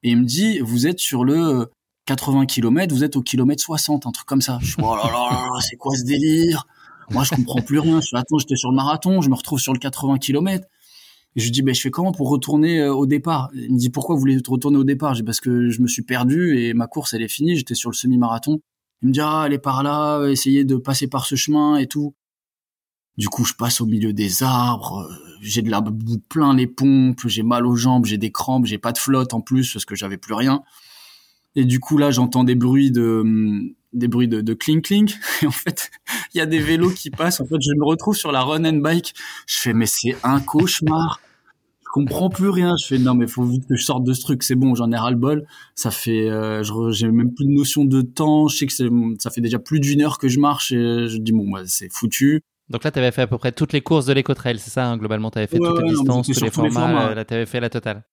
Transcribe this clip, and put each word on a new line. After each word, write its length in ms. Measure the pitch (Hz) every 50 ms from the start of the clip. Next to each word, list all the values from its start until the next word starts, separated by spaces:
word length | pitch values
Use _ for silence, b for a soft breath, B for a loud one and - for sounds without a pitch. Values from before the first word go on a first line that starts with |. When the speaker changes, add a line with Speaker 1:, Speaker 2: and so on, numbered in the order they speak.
| -
Speaker 1:
Et 80 | 127
il 60 | 120
me 80 | 117 127
dit, « 340 | 120 120 156 202 220 220 170
Vous 280 | 127 113 120 120 123 123
êtes 100 | 143 180
sur 260 | - - - 123 123
le, 120 | 131 143
euh, 280 | 160 170 160 143 123 117 113 _ _ _ _ _ _ _
quatre-vingts 420 | - 135 127 - 139 135 135 135
kilomètres, 460 | 131 - - 113 117 120 160 147 139 131
vous 120 | 127 143
êtes 100 | 151 -
au 80 | 139 123
kilomètre 400 | - - 123 127 131 147 143 -
soixante, 440 | - 165 151 - - 151 143 -
un 40 | 123
truc 160 | - - -
comme 140 | - 139 135
ça. » 180 | 131 - 127 120 127
Je 100 | - -
suis, « 40 | - -
Oh 140 | 110 113
là 80 | 104 107
là 260 | 117 113 120 123 123
là 120 | 123 127 127 127 123
là, 60 | 123
c'est 160 | - - -
quoi 180 | - - 135 135
ce 100 | 127 123
délire ? 640 | 123 143 139 143 156 156 160 165 170 165 151 - B B B B B B B B B
Moi, 120 | 107 120 135
je 80 | 131
comprends 320 | 170 127 123 - - 127 113
plus 160 | - 139 151
rien. » 220 | 151 165 160 160 151
Je 60 | -
fais, « 80 | - 120
Attends, 200 | 123 - 156 151
j'étais 180 | 143 - 139
sur 140 | 123 - 127
le 60 | 127
marathon, 440 | 135 135 143 151 160 - 185 190 190
je 100 | 160 139
me 60 | 131
retrouve 240 | 120 - - 156 131
sur 120 | 127 - 135
le 60 | 131
quatre-vingts 400 | - 139 127 - 143 135 139 135
kilomètres. » 480 | 139 - 135 143 170 190 190 185 185 b b b b b b b b b b b b b _
Et 40 | 117
je 120 | 110 120 117
dis, « 100 | 131 135
Ben, 100 | 135 123
je 80 | -
fais 120 | - 135 127
comment 180 | - 175 190
pour 180 | 180 - 143 127
retourner, 520 | 143 139 131 - 143 151 156 165 170 160
euh, 120 | 147 143 139
au 140 | 135 143
départ ? » 440 | 135 143 147 139 170 165 143 127 135 139
Il 200 | 131 120 117 131
me 40 | 123
dit, « 120 | 123 127
Pourquoi 260 | 123 147 131 - 170
vous 40 | 143
voulez 200 | 135 139 135 131 123 -
retourner 300 | 127 127 - 147 147 139
au 60 | 135
départ ? » 300 | 135 139 135 156 147 131
Je 60 | 113
dis, « 40 | 117
Parce 140 | 110 113 -
que 300 | - 131 123 120 120 120
je 100 | 113 113
me 60 | 123
suis 160 | 120 120 - 120
perdu 560 | - 127 123 123 123 139 165 180 175 151 123
et 160 | 117 117 117
ma 140 | 120 117 113
course, 260 | - 156 143 - -
elle 80 | 113 113
est 60 | 107
finie. 260 | - - 147 165 180
J'étais 220 | 156 127 - 120
sur 140 | - - 123
le 40 | 107
semi-marathon. » 680 | - - 123 127 123 123 117 113 117 - - 151 151 _ _ _ _ _ _ _ _ -
Il 60 | 127
me 40 | 135
dit, « 80 | 143 151
Ah, 220 | 151 156 156 156
elle 60 | 147 143
est 60 | 139
par 260 | 139 143 131 131 139
là, 420 | 143 147 151 151 151 151 147 143
essayez 380 | 143 139 135 - 135 135 139 139
de 120 | 135 135
passer 300 | 127 127 139 135 135 143
par 180 | 127 - 131 127
ce 120 | - 143
chemin 400 | 131 - - 151 151 151 151 151
et 100 | 147 135
tout. » 280 | 131 - 147 147 143 139 _ _ _ _ _ _ _ _ _ _ _ _ _ _ _ _ _ _ _ _
Du 120 | - 104 104
coup, 160 | - - 120
je 100 | - -
passe 260 | _ 117 120 117 -
au 60 | 120
milieu 260 | 110 107 107 104 110 104
des 300 | 104 107 98 92 - 131
arbres, 680 | 131 131 123 123 123 120 104 98 - 87 98 90 73
euh, 60 | 90 - - - 95 101
j'ai 220 | 104 107 104 120 104
de 80 | 113
la 100 | 107 101
boue 380 | 110 107 107 110 110 113 117 107 - _
plein 260 | - 160 151 143 135
les 120 | 127 127
pompes, 600 | 123 123 - 135 139 135 135 131 127 120 - -
j'ai 160 | 120 98 113 110
mal 240 | 117 123 120 120
aux 100 | 123 123
jambes, 300 | 117 117 131 127 127 117
j'ai 120 | 104 107 104
des 120 | 104 110 -
crampes, 340 | - - - 131 131 123
j'ai 120 | 107 107 101
pas 140 | - 117 120
de 60 | -
flotte 360 | - - 135 131 127 127 120
en 60 | 117
plus 320 | - - 131 131 127 117 -
parce 120 | 110 -
que 100 | - 104
j'avais 220 | 98 - 101 98
plus 180 | 92 - - 110
rien. 280 | 110 123 135 135 143 139 B B B B B B B B B B B B B B B B _ _
Et 100 | 143 131
du 160 | 127 123 127
coup, 180 | 127 - 156 147
là, 120 | 143 143
j'entends 340 | 135 123 127 120 123 127 127
des 100 | 123 123
bruits 360 | 123 120 123 127 139 139 135 123
de, 280 | 120 117 117 113 110
hum, 500 | 110 110 110 110 110 107 104 101 101 92 - _ _ _ -
des 160 | 120 120 120
bruits 200 | 110 120 123 117
de, 120 | 113 107
de 140 | 107 113 113
clink 300 | - - - 156 160 160
clink. 300 | - 202 208 214 208 208 - - -
<laughs> 140 | - - -
Et 40 |
en 60 | 147 127
fait, 380 | - - 180 160 - - - - - _ B B B B B -
il 40 | 170
y 20 |
a 60 | 160
des 120 | 156 160 160
vélos 320 | 151 147 165 165 170 185
qui 200 | 185 185 - 147
passent. 300 | 127 - 156 175 175 -
En 60 | 135
fait, 100 | 127 156 156
je 120 | 131 143 147
me 80 | 147 147
retrouve 320 | 143 160 165 - 214 208
sur 160 | - - 160 143
la 100 | 131 127
run 220 | 135 156 160 165
and 140 | 160 156 151
bike. 360 | 143 151 165 175 170 - - B B B B B B
Je 120 | B - -
fais, « 140 | - 127 110
Mais 120 | 113 117
c'est 300 | 113 - - - 117 - - -
un 180 | 123 135 139
cauchemar. 800 | 139 - - 147 175 180 - - 160 156 156 160 165 160 156 - b b b b b b b _ _ _ _ _
Je 80 | _ - -
comprends 360 | 139 143 131 147 147 185 185
plus 220 | - - 185 202
rien. » 240 | 190 180 180 175 175 165
Je 60 | -
fais, « 120 | - 139 131
Non, 140 | 127 127 123
mais 120 | 123 117
faut 160 | 113 - 127 123
vite 240 | 123 123 131 131
que 80 | - 131
je 80 | 120 -
sorte 220 | - 139 123 127
de 80 | 123 127
ce 80 | 127
truc. 240 | - - 143 123 -
C'est 100 | - 131
bon, 220 | 127 131 135 123
j'en 160 | 117 120 113 117
ai 40 |
ras-le-bol. 480 | 117 113 123 123 117 120 139 151 151 151 B B B B B B
Ça 160 | - - 120
fait, 400 | 104 - - 120 113 110 110 110
euh, 320 | 110 110 110 110 107 107 107
je 100 | 107 107
re-, 200 | 110 117 113 113
j'ai 180 | 101 113 113
même 240 | 110 233 - 123 120
plus 120 | - 143
de 40 | 139 143
notion 320 | 143 143 135 - 151 143
de 180 | 135 131 135 127
temps. 440 | 123 123 - 160 151 151 151 151
Je 120 | 151 143 -
sais 80 | 143 131
que 40 | -
c'est, 160 | - 131 120 120 120 117 113 113 107
ça 120 | - 117
fait 100 | - -
déjà 180 | 120 117 117 120
plus 220 | - - 156 156
d'une 220 | 139 143 143 143 147
heure 160 | 151 143 -
que 100 | - 135
je 100 | 123 143
marche. » 320 | 143 143 143 - - - 131
Et 360 | 120 120 117 117 117 120 117
je 80 | 113
dis, « 160 | 110 110 110 113
Bon, 180 | 110 101 98
bah, 120 | 98 95 92
c'est 220 | 90 - - 101 90
foutu. » 520 | - - - 113 - - 135 143 151 156 - _ _ _ _ _
Speaker 2:
Donc 160 | 120 117 -
là, 60 | 156
t'avais 200 | 147 143 127 123
fait 120 | 117 - 127
à 40 |
peu 120 | 117 123 123
près 120 | - 127
toutes 220 | 117 - 160 143 -
les 80 | 147
courses 240 | 139 - 165 156 131
de 80 | 127 139
l'Ecotrail, 460 | 135 131 - 135 - - 127 117 107
c'est 100 | - 110
ça, 220 | - 131 127 123
hein, 80 | 117 113
globalement, 320 | 107 107 107 107 110 110
t'avais 160 | - 113 107
fait 120 | 101 - 170
Speaker 1:
Ouais, 80 | 170
Speaker 2:
toutes 120 | 170 170 170
les 60 | 165
Speaker 1:
ouais, 80 | 165 165
non, 100 | 151 135
mais 20 |
Speaker 2:
distances, 220 | 135 123 123 123
Speaker 1:
j'étais 140 | 139 131 120
Speaker 2:
tous 40 | 113
les 60 | 110
Speaker 1:
sur 100 | - 165
tous 80 | 151 156
les 20 |
Speaker 2:
formats, 180 | 123 120 - 120
Speaker 1:
formats. 200 | 117 117 - 110 110
Speaker 2:
euh, 20 |
là, 100 | 110 110
t'avais 220 | - 120 113 117
fait 140 | 110 - 123
la 100 | 120 117
totale. 340 | - 120 - 113 104 107 110 _